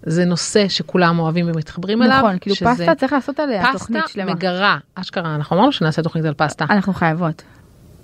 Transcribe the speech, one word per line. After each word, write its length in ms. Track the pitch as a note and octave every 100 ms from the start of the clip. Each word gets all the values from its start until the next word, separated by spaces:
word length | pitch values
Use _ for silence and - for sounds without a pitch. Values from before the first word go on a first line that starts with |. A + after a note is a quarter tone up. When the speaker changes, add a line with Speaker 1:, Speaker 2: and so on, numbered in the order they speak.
Speaker 1:
זה 220 | - D#3+ F3+
נושא 420 | E3+ - G#3+ G3
שכולם 500 | - - F#3 E3+ E3+
אוהבים 260 | D#3+ F3 E3+
ומתחברים 520 | D#3+ D#3 - F#3 A3+
אליו, 140 | B3+ C4+
Speaker 2:
נכון, 200 | A3+ F3+
כאילו 140 | G3 G3
Speaker 1:
שזה 140 | A#3 A#3+
Speaker 2:
פסטה 180 | F3 D#4+
צריך 180 | C4
לעשות 260 | C#4+ C4 C#4+
עליה 240 | D4 G#3
Speaker 1:
פסטה 100 | B3 G#3
Speaker 2:
תוכנית 280 | - D#4 D#4+
שלמה. 240 | G3+ F#3+
Speaker 1:
מגרה, 440 | E3+ F#3 F3+ G3+ D3 - -
אשכרה, 400 | F#3 G3 E3 D3+
אנחנו 200 | D3 E3+
אמרנו 160 | C4
שנעשה 300 | - D#3+ D#3+
תוכנית 220 | D#3+ E3 D#3
על 80 |
פסטה. 320 | C#3+ D3+ - D3+
Speaker 2:
אנחנו 240 | G3+ F#3+
חייבות. 500 | F3+ E3+ D#3+ E3 D#3 - - - - - -